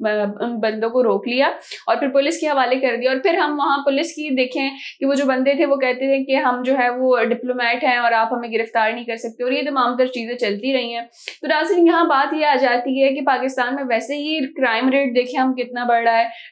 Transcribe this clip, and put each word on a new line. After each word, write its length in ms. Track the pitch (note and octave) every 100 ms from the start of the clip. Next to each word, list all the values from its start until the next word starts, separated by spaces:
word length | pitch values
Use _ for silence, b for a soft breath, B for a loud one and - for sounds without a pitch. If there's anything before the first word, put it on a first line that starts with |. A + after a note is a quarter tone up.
| A3
अ, 20 | G#3+ G3+ G#3
उन 140 | A#3+ A#3
बंदों 320 | G#3+ A3 A3+
को 120 | B3
रोक 240 | A#3 G3+ -
लिया 260 | B3+ D4 - B B -
और 80 | A3+
फिर 120 | C#4
पुलिस 300 | C#4 C#4 E4
के 80 | D4+
हवाले 300 | C#4 B3 C4
कर 200 | C4 A#3
दिया। 160 | B3+
और 60 | C4
फिर 200 | E4+ F4
हम 180 | D4+ D4
वहाँ 220 | C#4 C#4
पुलिस 340 | C#4 C#4 E4
की 180 | - D4+
देखें 400 | B3+ B3+ D4 C4+ C4+ B B
कि 80 | C4+
वो 80 |
जो 100 | C#4
बंदे 300 | C#4 B3+ C4
थे 100 | C#4 C#4+
वो 100 | C#4
कहते 420 | B3+ B3+ C4+ C4+
थे 60 |
कि 100 | C4+
हम 280 | C4+ C#4 B3
जो 120 | B3+
है 160 | C4+ B3
वो 340 | B3 B3+ B3
डिप्लोमेट 600 | A3 A3+ B3+ B3 A#3 B3
हैं 140 | C4+ B3
और 140 | A#3+
आप 180 | A3+ A3+
हमें 180 | A#3+ A#3
गिरफ्तार 440 | A3+ A3+ A#3 A3
नहीं 100 | A#3+
कर 120 | A#3 A3+
सकते, 280 | A3+ A3+
और 80 | B3
ये 100 | C#4+
तमाम 340 | D4 C4+ A#3+ B3
तर 80 | B3+
चीज़ें 300 | B3 A3+ B3
चलती 360 | G#3+ G3+ B3+
रही 200 | C4 A#3
हैं। 180 | A#3 A#3 B B B
तो 60 | D4
नाज़रीन, 380 | D#4 E4 F4+ E4+
यहाँ 220 | E4+ E4
बात 220 | C4+ D4
ये 100 | D#4
आ 120 | D4 C4
जाती 440 | B3+ A#3+ C4+ C4
है 100 | C4+
कि 100 | C4+
पाकिस्तान 540 | C4+ B3+ C4 C4 B3
में 100 | C#4
वैसे 320 | C4 A3+ C4+ C#4+
ही 240 | D4 D#4
क्राइम 480 | C4+ - B3+ A3 C4
रेट 260 | C4+ C#4
देखें 240 | A#3+ B3 C#4
हम 160 | C4
कितना 300 | B3+ A#3+ B3
बढ़ 200 | A#3+ A#3
रहा 120 | A#3 A3+
है, 140 | A#3 B B